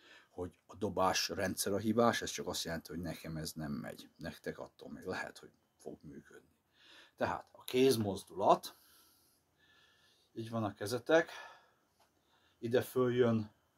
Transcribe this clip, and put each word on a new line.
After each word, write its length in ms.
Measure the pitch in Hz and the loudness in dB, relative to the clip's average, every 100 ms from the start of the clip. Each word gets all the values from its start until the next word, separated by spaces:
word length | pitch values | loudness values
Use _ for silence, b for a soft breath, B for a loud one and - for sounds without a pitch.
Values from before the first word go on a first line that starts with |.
| B B B | B B B
hogy 300 | - 90 - - | -10 -10 -10 -20
a 100 | 92 | -4
dobás 540 | 104 90 92 90 - | -2 2 4 4 0
rendszer 440 | 85 95 - - | 0 -2 0 0
a 40 | 98 | 0
hibás, 440 | 107 110 117 107 | 2 4 4 4
ez 80 | 85 | -2
csak 180 | - 90 | -6 -6
azt 160 | 85 | -4
jelenti, 280 | - 80 - | -4 -6 -8
hogy 100 | 80 | -8
nekem 360 | 85 80 - 80 | -6 -8 -8 -8
ez 140 | 80 | -8
nem 200 | 80 73 | -6 -6
megy. 380 | 71 - - - - | -6 -8 -12 -16 -14
Nektek 420 | 80 - - - | -14 -10 -10 -10
attól 320 | - - - | -12 -16 -16
még 140 | - 95 | -12 -8
lehet, 320 | - - - | -6 -8 -12
hogy 140 | - _ _ _ | -20 _ _ _
fog 200 | 78 - | -16 -14
működni. 540 | 78 - - - - _ _ B B B B - | -16 -18 -18 -20 -20 _ _ B B B B -6
Tehát 320 | 104 87 - | -4 -4 -10
a 120 | - | -20
kézmozdulat, 1120 | - 127 135 113 101 95 - 87 110 180 - - b b b b b b _ _ b b b b b b b | -2 4 6 4 0 -4 -6 2 4 4 2 -18 b b b b b b _ _ b b b b b b b
így 160 | - 113 | -12 -6
van 140 | 113 | -4
a 100 | 104 | -4
kezetek, 560 | - 104 120 - 165 165 - B B B B B _ _ _ _ _ _ _ | -4 -4 -2 4 4 4 -6 B B B B B _ _ _ _ _ _ _
ide 220 | 117 120 | 2 2
följön 720 | 113 127 123 123 120 113 107 _ _ | 2 2 4 6 6 4 0 _ _